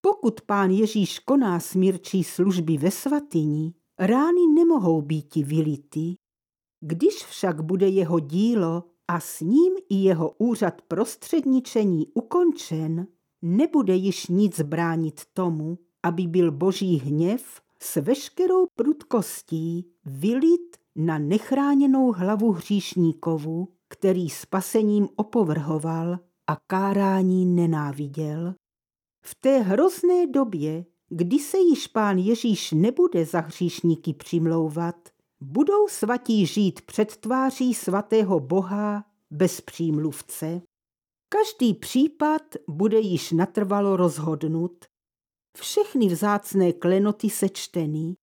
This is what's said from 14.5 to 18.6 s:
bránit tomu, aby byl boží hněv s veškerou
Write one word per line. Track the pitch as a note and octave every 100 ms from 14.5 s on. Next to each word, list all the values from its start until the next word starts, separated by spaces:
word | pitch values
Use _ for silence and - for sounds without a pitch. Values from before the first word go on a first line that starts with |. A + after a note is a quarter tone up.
| -
bránit | D3 D#3+ E3+ E3 D#3+ - -
tomu, | - F3+ D#3+ D3+ F3 _ _
aby | E3+ E3+ F3+
byl | F3 E3+
boží | C#3+ F#3 F#3+ F#3+ E3
hněv | C3 D3+ E3+ A#3+ - - _ _
s | - -
veškerou | D3 C#4 - - F4+ F#4